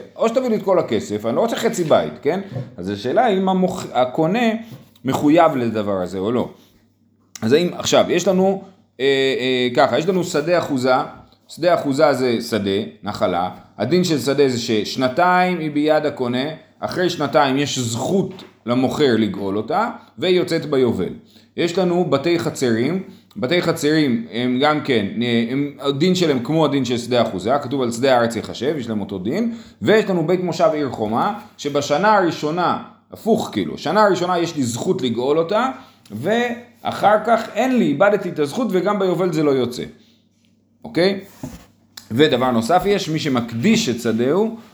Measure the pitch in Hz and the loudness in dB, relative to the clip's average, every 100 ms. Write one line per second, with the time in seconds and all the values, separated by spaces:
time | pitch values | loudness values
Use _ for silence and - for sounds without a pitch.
0 | - - 220 233 254 214 190 180 - 107 | -6 -2 -2 0 0 0 2 0 0 -2
1 | - 104 113 139 233 262 226 180 156 113 | -2 -4 -2 0 -2 -2 -2 -2 2 2
2 | - - 139 185 196 - - - 92 101 | 2 -4 -4 -2 -6 -10 -12 -10 -6 -6
3 | 120 175 247 190 190 185 185 - - - | -2 0 2 2 0 0 0 -4 -4 -2
4 | - - 160 226 226 220 - - - _ | 0 0 0 0 0 -2 -8 -20 -20 _
5 | 127 131 147 165 160 139 117 107 101 95 | -4 0 4 6 4 2 -2 -2 -2 -2
6 | 90 95 98 120 87 - _ _ _ _ | -4 -4 -2 -2 -2 -8 _ _ _ _
7 | _ _ _ - 113 147 175 127 - 139 | _ _ _ -6 2 2 2 -2 2 2
8 | 104 165 196 185 190 190 - - _ - | 4 2 0 2 2 0 -8 -20 _ -4
9 | 139 135 135 113 127 127 123 127 131 123 | 0 2 0 0 0 0 0 2 2 2
10 | 165 185 165 151 156 175 - 135 131 147 | 0 0 0 -2 0 0 0 0 2 2
11 | 151 - - _ - - 170 170 143 135 | 0 -10 -20 _ -20 -2 2 2 0 2
12 | 151 127 127 117 113 107 98 98 113 - | 2 4 2 0 0 -2 0 0 -2 -8
13 | 95 - 120 87 90 - - - 110 175 | -10 -2 0 0 -2 -6 -14 -6 0 2
14 | 175 151 123 139 139 117 117 107 98 120 | 2 0 0 2 2 0 -2 -2 -2 -2
15 | 127 147 175 180 185 175 156 147 151 156 | -2 0 2 2 2 -2 -4 0 2 2
16 | 147 - 123 123 143 156 - _ - - | 0 -2 -2 -2 -4 -8 -16 _ -6 -2
17 | 180 - 139 156 139 135 143 131 117 117 | -2 -2 0 2 2 2 -2 -4 -4 -4
18 | - 190 - - - _ 110 123 127 127 | -2 0 -2 -8 -20 _ -4 0 0 2
19 | 143 110 107 92 98 101 113 175 240 240 | 4 4 2 -2 -4 -4 -2 -2 -2 -6
20 | - - 175 180 165 165 151 139 120 92 | -16 -4 0 2 0 -2 0 2 2 2
21 | 85 78 - - _ - 170 180 180 175 | -4 -6 -16 -20 _ -4 -2 0 0 2
22 | 170 135 170 165 156 - 127 110 131 190 | 2 0 2 0 -2 -2 0 2 0 -2
23 | - - _ 101 123 175 165 160 147 156 | -6 -16 _ -8 -2 0 0 0 2 2
24 | 147 117 80 107 127 127 147 151 139 117 | 2 0 -4 -4 -2 2 2 2 0 0
25 | 98 107 120 117 117 135 143 - 139 139 | 0 -2 0 0 0 -2 -4 -4 -4 0
26 | 180 180 165 131 120 160 151 139 123 120 | 2 2 2 0 0 2 2 2 0 -2
27 | 120 123 113 92 98 143 131 139 123 117 | 0 0 0 -2 0 -2 -2 -2 -2 0
28 | 135 123 117 110 95 - 127 160 110 107 | 4 4 2 -2 -8 -4 -4 -4 -4 -6
29 | 95 98 95 175 233 226 - - 151 214 | -6 -6 -4 -2 -4 -6 -14 -4 2 4
30 | 190 180 156 185 180 160 160 151 139 113 | 2 0 0 0 -2 2 2 2 -4 -4
31 | 107 117 185 214 - - 143 143 143 147 | -2 -2 -2 -4 -12 -10 -4 -4 0 2
32 | 214 208 175 - 151 175 165 104 - - | 4 4 2 0 -4 0 0 -2 -6 -20
33 | _ - 208 220 - 107 80 67 143 196 | _ -6 0 0 0 -4 -4 -4 0 4
34 | 208 180 175 175 165 147 120 120 185 147 | 4 4 0 0 -2 -2 -4 -2 -2 0
35 | 123 113 131 156 165 208 262 262 - _ | -2 0 0 0 2 0 -2 -4 -16 _
36 | - 107 156 233 240 - - _ - - | -16 -6 -2 0 -2 -6 -14 _ -6 0
37 | 262 320 233 226 - 202 254 247 165 139 | 2 4 2 0 0 -2 0 2 2 4
38 | 202 208 180 151 143 220 240 185 180 202 | 4 2 0 -4 -4 -2 -2 0 0 0
39 | 190 165 185 156 147 135 117 87 73 - | 0 0 0 0 2 2 0 -4 -10 -14
40 | _ _ _ _ _ _ _ _ 113 165 | _ _ _ _ _ _ _ _ -6 0
41 | 185 202 - - - - - _ _ - | 0 0 -8 -16 -16 -16 -20 _ _ -20
42 | - 113 156 123 127 117 113 175 196 202 | -4 2 4 4 2 2 2 2 2 0
43 | - 156 156 127 113 113 170 220 - 113 | 0 -2 0 -2 -2 0 2 4 2 -2
44 | 117 110 127 175 226 226 - | 0 0 2 2 0 -4 -16